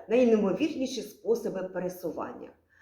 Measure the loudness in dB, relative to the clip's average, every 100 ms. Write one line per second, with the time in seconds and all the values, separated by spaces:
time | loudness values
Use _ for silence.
0 | 0 4 6 6 4 0 -2 -2 -6 -6
1 | -10 -8 -2 -2 -2 -6 -6 -4 -6 -6
2 | -8 -6 -10 -10 -16 -20 _ _